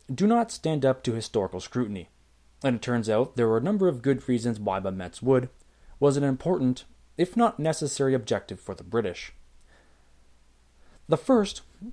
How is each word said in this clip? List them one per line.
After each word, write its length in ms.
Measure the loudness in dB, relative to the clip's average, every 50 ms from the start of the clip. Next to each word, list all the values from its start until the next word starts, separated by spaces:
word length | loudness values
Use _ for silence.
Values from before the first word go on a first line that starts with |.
| _ -10 -4
do 120 | 0 2
not 260 | 4 4 4 2 0 -4
stand 320 | -6 -4 -2 -2 2 2
up 180 | 2 2 0 -2
to 100 | -4 -4
historical 460 | -4 -6 -4 -2 -2 -2 -2 -4 -8
scrutiny, 500 | -10 -6 -4 -4 -4 -4 -4 -8 -12 -14 _ _ _ _ _ _ _ _ _ _ -2
and 140 | -2 -2
it 60 | -2 -2
turns 260 | -2 -2 0 0 2
out 280 | 2 2 2 0 0
there 120 | 0 2 2
were 100 | 2 2
a 40 | 2
number 260 | 0 0 2 2 2
of 140 | 0 2 0
good 260 | 0 0 0 0 0
reasons 320 | -2 0 0 -2 -4 -2
why 200 | -2 -2 -2 -2
Mametz 420 | -2 -4 -4 -6 -8 -10 -10 -4 0
Wood 260 | 2 4 4 2 0 -6 _ _ _ _ _ -20 -20 -4 0
was 200 | 2 2 2 2
an 60 | 0
important, 600 | 0 0 -2 0 -2 0 2 2 0 0 -2 -6 -14 -20 -20 _ _ _
if 220 | -2 -2 0 2 2
not 200 | 2 2 2 0
necessary, 540 | -2 -2 -2 -2 -4 -4 -2 0 2 2 2
objective 480 | 2 0 0 -2 -2 -2 -6 -12 -12
for 140 | -10 -10 -12
the 100 | -12 -10
British. 480 | -4 -2 -2 -2 -2 -4 -8 -12 -16 -18 -20 -20 -20 -20 -20 -20 -20 -20 -20 _ _ _ _ _ _ _ _ _ _ _ _ _ _ _ _ _ _ _ _ -20 -20 -20 -20 -4 -2
The 80 | -2
first 460 | 0 2 4 4 4 4 2 -4 -10 -16 -20 -20 -18 -16 -10